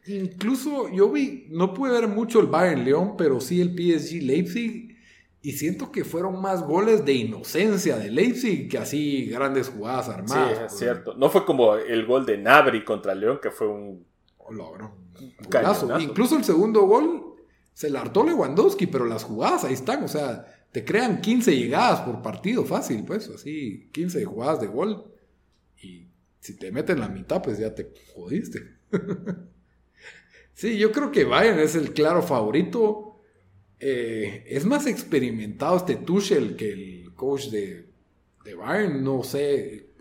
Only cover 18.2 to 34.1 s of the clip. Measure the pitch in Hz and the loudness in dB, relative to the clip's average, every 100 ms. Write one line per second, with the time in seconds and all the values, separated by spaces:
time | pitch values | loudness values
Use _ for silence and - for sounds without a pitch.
18.2 | 302 311 139 160 370 - - 135 120 113 | 2 2 2 4 4 2 -2 0 -2 -4
19.2 | - 110 190 349 139 131 - 277 175 151 | -6 -2 0 0 -2 -2 -2 -4 -4 -4
20.2 | 139 110 - _ _ 123 117 196 247 160 | -4 -6 -12 _ _ -10 -2 0 0 0
21.2 | 208 247 226 135 117 156 240 165 123 113 | 2 4 4 4 2 2 2 2 -2 -8
22.2 | 113 95 185 240 - 196 - 113 - 202 | -8 -8 -4 -2 -2 -2 -4 -6 -4 -8
23.2 | - - 143 156 123 95 - 147 180 151 | -8 -14 -12 -10 -10 -10 -12 -6 -4 -4
24.2 | 95 101 135 151 104 113 202 208 - - | -6 -4 -2 -2 -4 -4 -4 -4 -12 -20
25.2 | _ _ _ _ _ _ 92 87 90 _ | _ _ _ _ _ _ -20 -20 -20 _
26.2 | _ _ - 101 92 117 - 160 101 95 | _ _ -20 -14 -8 -6 -2 -2 -4 -10
27.2 | 92 180 131 104 110 - - - _ - | -6 -4 -4 -4 -6 -8 -14 -18 _ -20
28.2 | 87 143 - - - _ _ 180 202 175 | -8 -6 -6 -12 -16 _ _ -6 -6 -8
29.2 | 208 180 - _ _ _ _ _ - - | -10 -12 -14 _ _ _ _ _ -20 -20
30.2 | _ _ _ - 214 214 214 254 285 208 | _ _ _ -8 -4 2 2 2 0 2
31.2 | 123 135 226 175 151 165 135 - 151 170 | 4 6 4 4 2 2 -2 2 4 4
32.2 | - 127 107 139 180 233 214 214 - - | 2 0 2 2 0 2 2 0 -8 -20
33.2 | _ _ _ _ _ _ 139 123 117 | _ _ _ _ _ _ -4 -2 -4